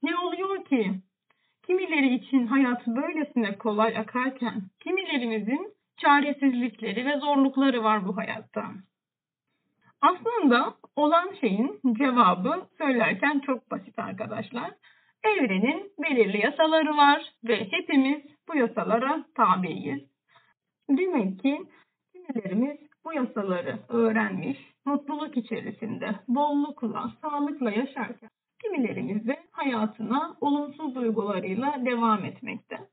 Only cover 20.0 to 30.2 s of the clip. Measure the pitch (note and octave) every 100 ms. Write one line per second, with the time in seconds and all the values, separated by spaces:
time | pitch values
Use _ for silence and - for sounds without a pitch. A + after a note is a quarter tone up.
20 | - _ _ _ _ _ _ _ - C#4
21 | F#4 D#4+ F#3+ F#3+ C4+ D4 F#4+ _ _ _
22 | _ F4+ F4 B3 F#3+ F#3 C4+ D4 - _
23 | D#4 D#4+ B3 - G3 F3+ F3 B2 - A#3
24 | A3+ A3 G#3 F#3+ E3+ C#4 - _ - C#4+
25 | - D4+ D4+ B3+ A3 A#3 A3 G#3+ A3 -
26 | - G#3 - B3 D4 D4 D4 C#4+ A3+ G3+
27 | A#3 - D4+ D4 C#4+ D4+ A#3+ G3+ C#4 -
28 | G#3 A#3+ A3+ _ _ _ A#4 F4 A3+ B2+
29 | B2 G#3 A3+ D4+ - - C#4+ A#3+ G#3+ -
30 | G#3 C4